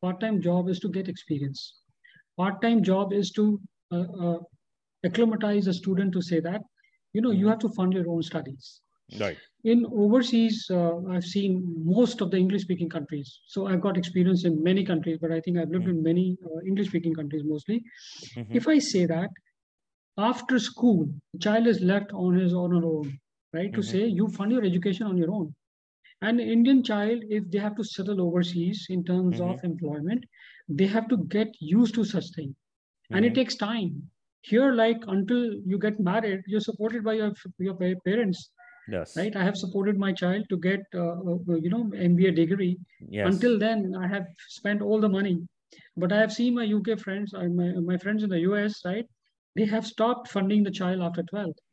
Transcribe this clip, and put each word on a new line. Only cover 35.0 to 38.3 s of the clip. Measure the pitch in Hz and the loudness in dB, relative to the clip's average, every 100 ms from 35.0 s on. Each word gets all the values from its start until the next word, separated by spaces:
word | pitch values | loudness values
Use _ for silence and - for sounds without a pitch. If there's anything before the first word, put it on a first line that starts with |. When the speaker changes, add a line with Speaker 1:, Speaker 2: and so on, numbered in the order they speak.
| 220 | 0
Speaker 1:
until | 190 196 247 240 208 190 | -2 2 0 0 -4 -4
you | 196 | 0
get | 208 214 | 0 0
married, | 180 202 220 190 190 | 0 2 0 -4 -2
you're | 214 | -4
supported | 214 208 214 233 | -2 -4 -4 -4
by | 214 | -2
your, | 220 214 202 185 - | -2 -2 -4 -14 -6
your | 185 | -6
pa-, | 180 180 185 | -2 -2 -2
parents. | 180 214 220 | -2 0 0